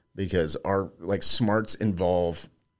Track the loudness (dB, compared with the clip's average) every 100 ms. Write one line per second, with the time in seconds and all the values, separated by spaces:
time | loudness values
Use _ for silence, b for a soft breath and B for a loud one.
0 | _ -8 -2 0 0 -2 -2 -2 -2 -8
1 | -4 0 2 2 2 2 0 -2 -2 0
2 | 2 2 0 -2 -10 _ _